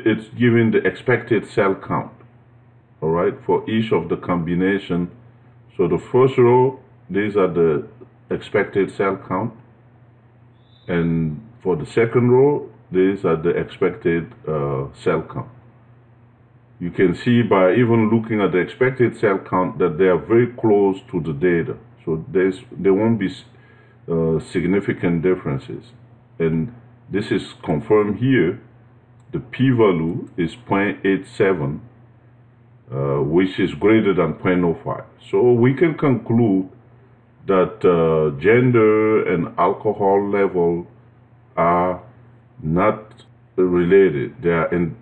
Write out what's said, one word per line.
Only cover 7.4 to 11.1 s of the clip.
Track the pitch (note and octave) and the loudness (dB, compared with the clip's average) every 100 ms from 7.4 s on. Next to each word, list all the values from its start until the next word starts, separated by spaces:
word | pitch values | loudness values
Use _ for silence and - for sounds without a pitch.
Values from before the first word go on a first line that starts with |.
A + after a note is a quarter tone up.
| F#2 | 0
the | E2 E2 D2 - - - _ - | 2 0 0 -4 -16 -20 _ -10
expected | - - G#2+ F#2+ G2+ F#2 | -8 -4 -2 -2 -2 -2
cell | - G2 F#2+ | -2 -4 -4
count. | - F#2 A#2 - - _ _ _ - _ _ _ _ _ _ _ - | -6 -6 -6 -10 -20 _ _ _ -20 _ _ _ _ _ _ _ -6
And | F2 E2 | -2 0